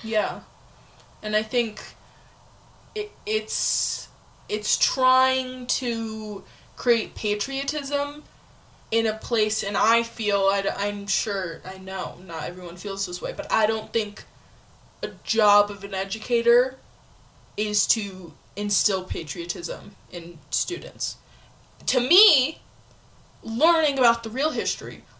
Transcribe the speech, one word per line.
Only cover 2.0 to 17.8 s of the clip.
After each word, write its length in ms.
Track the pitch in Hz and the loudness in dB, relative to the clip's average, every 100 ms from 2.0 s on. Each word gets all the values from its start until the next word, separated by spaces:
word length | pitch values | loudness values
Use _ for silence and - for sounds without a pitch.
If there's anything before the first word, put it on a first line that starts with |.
| - - - - - - - - - | -20 -20 -20 -20 -20 -20 -20 -20 -10
it, 180 | 214 208 - 208 | -8 -8 -8 -2
it's, 840 | 214 214 - - - - - - - - - - | -2 0 -2 0 0 -2 -6 -10 -18 -20 -18 -4
it's 280 | 208 - - | -2 0 2
trying 880 | - 262 254 262 262 262 254 254 247 | 0 4 4 6 4 2 -4 -6 -4
to 760 | - 247 226 220 220 214 196 - - - - | -2 -2 -2 -2 -4 -6 -8 -12 -20 -20 -2
create 400 | 247 226 180 - | 2 2 2 -4
patriotism 1080 | 208 208 - 269 277 302 269 285 285 302 - - - - - - - | -2 -2 -2 -6 -4 -4 -2 -2 -2 -6 -18 -20 -20 -20 -20 -20 -4
in 160 | 226 220 | 0 0
a 60 | |
place, 500 | 214 - 226 214 - | -2 -2 2 2 0
and 120 | 196 196 | 0 2
I 280 | 220 233 | 4 4
feel, 440 | 226 - 208 202 196 | 0 -4 0 2 4
I 100 | 196 | 2
d-, 80 | 196 - | 0 -2
I'm 300 | 208 208 202 | -2 -4 -4
sure, 520 | - 214 202 170 156 180 | -2 -2 -4 -4 -6 -10
I 140 | 190 | -10
know 380 | 190 190 160 170 185 | -8 -6 -8 -10 -10
not 180 | 165 | -8
everyone 340 | - 180 175 170 | -8 -8 -10 -8
feels 280 | 196 196 - | -6 -6 -6
this 140 | 180 | -4
way, 120 | - - | -6 -6
but 160 | - | 0
I 140 | 220 214 | 2 2
don't 260 | 220 220 | 0 -2
think 320 | 226 202 - - - - - - - - _ | -2 -2 -8 -18 -20 -20 -20 -20 -20 -20 _
a 60 | 208 185 | -10 -8
job 480 | - 220 208 208 208 | -2 4 8 8 6
of 120 | 196 | -2
an 100 | 202 | -6
educator 840 | 190 196 220 - 233 233 240 269 - - - - - - - - - | -6 -4 -6 0 2 6 6 6 -2 -20 -20 -20 -20 -20 -20 -12 -6
is 300 | 214 202 | 0 2